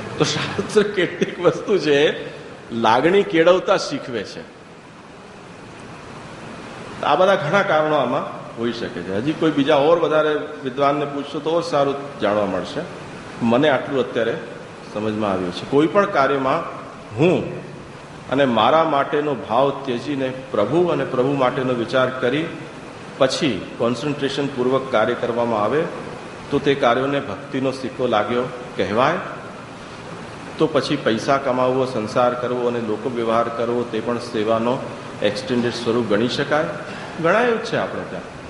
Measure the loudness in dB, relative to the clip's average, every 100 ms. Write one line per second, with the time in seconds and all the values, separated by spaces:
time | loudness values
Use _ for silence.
0 | -10 -2 0 0 -4 -4 2 2 2 2
1 | -2 0 -4 2 2 2 2 0 4 4
2 | 4 0 -8 -12 -16 -16 -8 0 4 6
3 | 6 4 4 4 6 6 4 0 0 -6
4 | -4 -6 -6 -10 -14 -18 -20 -20 -20 -20
5 | -20 -20 -20 -18 -18 -18 -18 -18 -16 -16
6 | -16 -16 -16 -14 -14 -14 -14 -14 -14 -4
7 | 0 4 6 4 2 2 4 2 4 2
8 | 2 0 -4 -8 -12 -4 -4 -2 -6 -6
9 | -4 -2 -2 2 2 4 4 6 6 4
10 | 4 4 2 0 -4 -8 -6 2 2 2
11 | 0 -4 -6 -4 0 0 2 2 2 0
12 | -6 -2 2 2 2 -2 -4 -6 -8 -10
13 | -14 -14 -14 -2 4 6 6 4 2 -2
14 | 0 0 0 -2 -8 -14 -14 -16 -10 -4
15 | -2 0 0 0 -2 -4 0 4 4 4
16 | 4 4 2 2 2 0 -2 -10 -14 -16
17 | -10 2 4 4 0 -8 -12 -14 -16 -16
18 | -16 -16 -4 2 4 6 6 6 4 2
19 | 2 0 0 -4 0 2 2 0 -4 -4
20 | -4 -2 -4 -4 -4 0 2 4 2 2
21 | 0 0 2 2 2 2 0 -2 0 2
22 | 2 0 0 0 -2 -8 -12 -14 -16 -16
23 | -14 0 0 2 0 0 -6 -2 0 0
24 | -2 -2 -2 -2 -2 0 2 2 2 2
25 | 2 0 -2 0 0 2 2 0 -2 -6
26 | -10 -12 -14 -14 -4 0 2 4 4 4
27 | 2 -2 -4 -8 -6 -2 -2 -2 -6 -4
28 | 0 2 2 0 -2 -6 -8 -4 0 2
29 | 2 2 -6 -10 -12 -14 -16 -16 -14 -14
30 | -14 -14 -14 -14 -14 0 2 2 0 0
31 | 0 0 2 0 2 2 2 2 0 -2
32 | -2 2 2 2 -2 0 0 0 -2 -2
33 | -2 -2 2 2 0 -2 -2 0 -2 -2
34 | -2 -4 -4 -2 2 2 2 -2 -4 -10
35 | -12 -2 -2 -2 -2 0 0 -2 0 0
36 | 2 2 2 0 0 0 0 -6 -10 -12
37 | -10 -2 2 4 4 0 0 -2 -2 -4
38 | -8 -10 -10 -14 -16